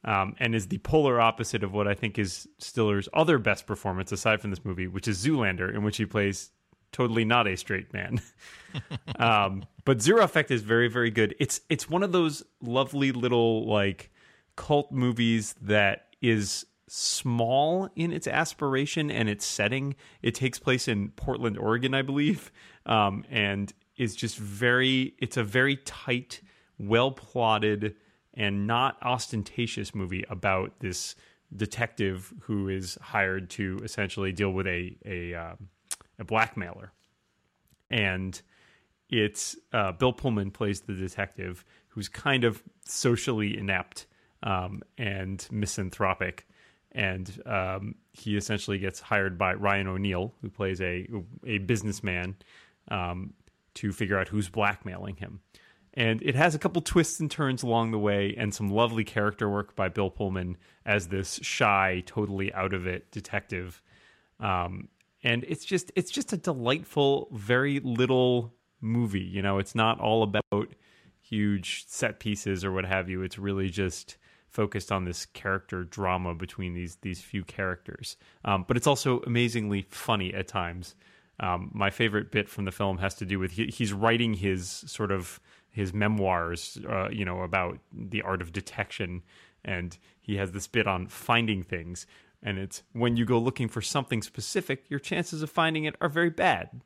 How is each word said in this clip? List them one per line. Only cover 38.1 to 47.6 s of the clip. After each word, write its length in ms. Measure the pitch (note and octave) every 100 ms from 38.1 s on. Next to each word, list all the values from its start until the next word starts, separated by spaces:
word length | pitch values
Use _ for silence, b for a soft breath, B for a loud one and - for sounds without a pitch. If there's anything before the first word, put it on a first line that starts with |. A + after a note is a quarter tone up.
| F#2 F#2+ - _ b b b b _ _
it's, 480 | A#2 G#2 - - - _
uh, 200 | A#2+ G2
Bill 200 | F2 B2+
Pullman 380 | B2+ C3+ G#2+ G2
plays 300 | - G#2+ G2
the 140 | -
detective 720 | F#2+ F#2+ - G2 - F#2 F2+ - b b
who's 200 | - G2
kind 340 | - C#3+ C3+
of 180 | A#2 G#2+ - _
socially 720 | - - B2+ A#2 - A2+ G#2 G2+
inept, 500 | G2 F#2 - - - b b b
um, 400 | - F#2 F#2 G2 - -
and 480 | A2 G2 F#2+ F#2+ -
misanthropic. 920 | A2 G#2 - F#2+ - F#2+ F#2 F2+ - _ b b b b
And, 380 | - G2+ F#2+ F2+ F2+ -
um, 480 | G2+